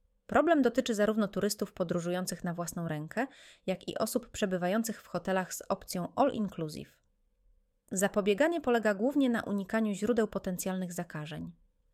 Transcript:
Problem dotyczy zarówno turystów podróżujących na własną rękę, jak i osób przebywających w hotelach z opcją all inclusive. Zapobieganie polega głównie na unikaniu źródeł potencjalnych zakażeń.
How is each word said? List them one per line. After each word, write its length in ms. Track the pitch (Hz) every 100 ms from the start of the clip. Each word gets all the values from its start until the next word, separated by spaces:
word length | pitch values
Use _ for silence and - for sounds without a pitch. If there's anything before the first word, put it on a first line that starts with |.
| _ _ -
Problem 340 | 226 302 320
dotyczy 340 | 240 233 247 208
zarówno 320 | 208 214 202
turystów 460 | 196 202 - 202
podróżujących 680 | - 175 175 170 180 185 175
na 100 | 180
własną 340 | 170 170 - 165
rękę, 400 | 151 156 - 269 - - - -
jak 220 | 185 -
i 100 | -
osób 320 | 220 233 -
przebywających 720 | - 202 185 180 208 226 208
w 60 | -
hotelach 460 | 175 175 190 180
z 80 | - -
opcją 380 | 190 - 185 170 -
all 160 | 277
inclusive. 640 | - 202 - 156 143 143 _ _ _ _ _ _ _ _ _ _
Zapobieganie 680 | 190 196 208 196 196 302 339
polega 320 | 277 240 220
głównie 360 | 196 240 294 269
na 120 | 226
unikaniu 520 | - 202 190 220 214
źródeł 340 | 185 208 233 214
potencjalnych 680 | 196 190 180 190 185 180
zakażeń. 580 | 175 - 156 151 156 170 170 _ _ _